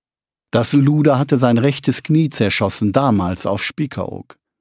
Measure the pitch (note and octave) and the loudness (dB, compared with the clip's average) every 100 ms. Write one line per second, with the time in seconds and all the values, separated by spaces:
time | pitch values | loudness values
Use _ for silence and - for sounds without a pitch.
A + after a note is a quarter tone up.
0 | _ _ _ _ _ A#2 A#2+ C#3+ C#3 D3+ | _ _ _ _ _ -2 2 2 2 4
1 | D3 C3 C#3 C3 B2 A#2 C#3 C#3 - - | 2 2 2 2 4 2 0 0 -4 -4
2 | - D#3 D#3 - G#2 - G2 - G#2 B2+ | 0 0 0 0 -2 0 -2 -2 0 2
3 | C#3 G2+ F2+ F#2 G2 G#2 - - C#3+ - | 2 0 0 -4 -4 -4 -6 -6 -6 -6
4 | - - - _ _ _ | -8 -12 -16 _ _ _